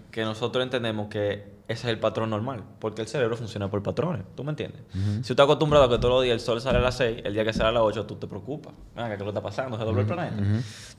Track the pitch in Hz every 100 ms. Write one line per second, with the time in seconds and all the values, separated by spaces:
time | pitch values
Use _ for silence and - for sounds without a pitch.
0 | - 113 110 110 120 127 127 127 117 107
1 | 104 107 104 98 - - - 113 120 110
2 | 110 110 113 104 123 120 95 - 110 107
3 | 110 151 113 117 110 101 98 104 101 104
4 | 160 120 - - 139 151 95 - - 95
5 | 101 104 127 127 143 143 156 147 127 117
6 | 120 127 127 113 - 117 131 123 123 120
7 | 120 120 98 104 110 110 113 120 107 107
8 | 101 101 101 104 110 147 - - - -
9 | 117 101 101 104 101 101 131 113 110 101
10 | 104 175 147 107 101 107 127 - -